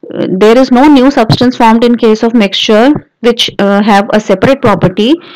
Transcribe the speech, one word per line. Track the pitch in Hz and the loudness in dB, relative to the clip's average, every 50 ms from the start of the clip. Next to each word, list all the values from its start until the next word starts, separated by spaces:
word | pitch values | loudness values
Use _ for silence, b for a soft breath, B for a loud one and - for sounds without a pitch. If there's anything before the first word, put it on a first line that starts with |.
| - - - | -18 -14 -8
Uh, | - - - | -8 -6 -4
there | - 190 208 214 226 254 | -2 0 2 2 4 2
is | 262 254 | 2 2
no | 254 240 269 302 | 2 2 4 4
new | 294 262 247 269 | 4 4 2 2
substance | 277 277 226 220 - - 247 247 247 - | 0 0 -2 -2 0 0 0 -2 0 2
formed | 247 226 226 233 240 | 2 2 2 2 2
in | 240 240 226 | 0 0 0
case | - 220 220 214 - | 2 0 0 0 -2
of | 226 226 | -2 0
mixture | 247 208 196 - - - - 220 208 233 277 302 - - _ _ _ | 0 0 0 -2 -6 -2 0 0 2 2 2 0 -2 -6 _ _ _
which, | - 247 233 233 - - - - | -2 -2 -2 -2 -4 -6 -4 -4
uh, | 196 196 202 202 208 | -2 0 0 0 0
have | 208 208 202 202 247 - | 2 0 0 0 0 -4
a | 214 | -4
separate | 214 - 202 185 - 240 277 269 | -2 -2 -2 -2 0 -2 -2 0
property, | - 233 202 175 - 180 180 - 208 240 311 330 B B B | 0 -2 -2 0 -2 -4 -2 -2 0 0 -2 -2 B B B